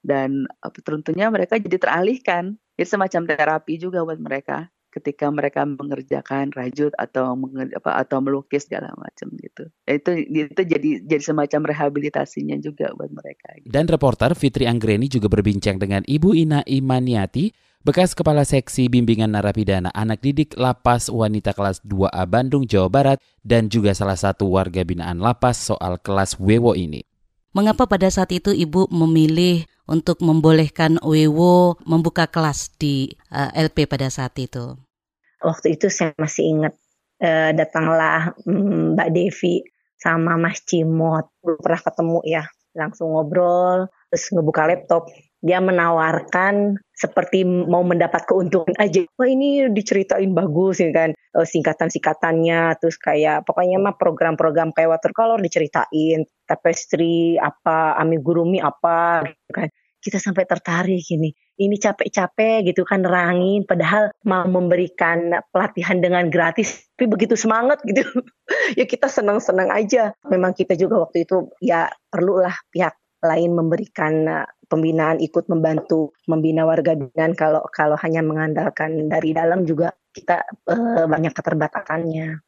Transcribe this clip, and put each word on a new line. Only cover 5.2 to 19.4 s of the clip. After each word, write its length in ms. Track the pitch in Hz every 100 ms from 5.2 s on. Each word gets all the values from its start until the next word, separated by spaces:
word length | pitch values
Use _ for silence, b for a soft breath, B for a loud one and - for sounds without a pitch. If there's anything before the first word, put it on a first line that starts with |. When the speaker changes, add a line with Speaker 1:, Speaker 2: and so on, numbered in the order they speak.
| 147
Speaker 1:
mereka 320 | 147 143 143 143
mengerjakan 880 | 135 143 135 131 139 - 139 139
rajut 400 | 135 123 135 147
atau 400 | - 113 131 127
menge-, 400 | 127 131 135 131
apa, 240 | - - -
atau 240 | 131 135
melukis 480 | 135 139 - 143 -
segala 240 | - -
macam 400 | - - - - -
gitu. 240 | - - 165 _
Dan 160 | - 143
itu, 120 | 180 170 - 156 147
itu 160 | -
jadi, 280 | 180 156 151 120
jadi 200 | 98 156 143
semacam 480 | 156 147 151 151
rehabilitasinya 800 | 151 143 143 147 143 143 - 147 147
juga 320 | 151 147 -
buat 160 | - -
mereka 480 | 147 71 - - -
gitu. 80 | 131
Speaker 2:
Dan 240 | 135 165
reporter 400 | 160 135 113 131 131
Fitri 320 | 139 - 120
Anggreni 400 | 120 107 104 139
juga 160 | 127 101
berbincang 560 | 107 101 101 104 95
dengan 240 | 98 98 -
Ibu 320 | 147 180 165
Ina 240 | 156 147
Imaniati, 880 | - 135 135 127 127 113 95 120 202 _ _ _
bekas 380 | - 143 180 -
Kepala 260 | 165 147
Seksi 480 | 143 139 - - 123
Bimbingan 420 | 123 117 110 110
Narapidana 560 | 104